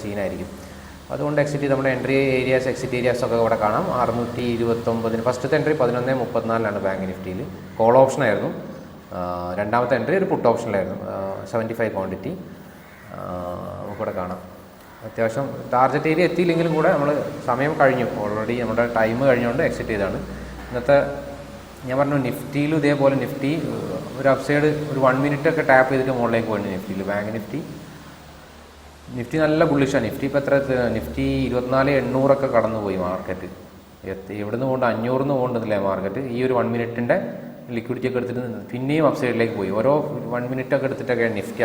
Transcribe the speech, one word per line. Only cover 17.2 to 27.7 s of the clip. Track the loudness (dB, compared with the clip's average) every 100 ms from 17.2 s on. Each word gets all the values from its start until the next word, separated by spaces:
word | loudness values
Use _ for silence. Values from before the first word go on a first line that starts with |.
| -2 -4 -2
സമയം | 0 0 4
കഴിഞ്ഞു, | 4 4 0 -2
already | -2 -2 -2 -2
നമ്മുടെ | 0 0 2 2
ടൈം | 2 4 4
കഴിഞ്ഞുകൊണ്ട് | 4 2 2 0
എക്സിറ്റ് | 0 -2
ചെയ്തതാണ്. | -2 0 -2 -6 -10 -12 -14 -8
ഇന്നത്തെ | -2 4 4 4 -4 -10 -12 -14 -16 -18 -12 -4
ഞാൻ | 0
പറഞ്ഞു | 2 2 0
നിഫ്റ്റിയിലും | -4 -4 -2 0 2
ഇതേപോലെ | 2 4 4 4
നിഫ്റ്റി, | -2 -2 -2 -2 -2
ഏഹ്, | -4 -6 -6 -8 0
ഒരു | 2
അപ്സൈഡ് | 2 2 4 4 2 -2
ഒരു | 2 4
വൺ | 4
മിനിറ്റ് | 2 2 2
ഒക്കെ | 2 6
ടാപ്പ് | 8 8
ചെയ്തിട്ട് | 4 2 0
മുകളിലേക്ക് | 2 2 0
പോയി | -2 -2 -4
നിഫ്റ്റിയിൽ. | -6 -6 -4
ബാങ്ക് | -4 -4 -6
നിഫ്റ്റി, | -6 -8 -8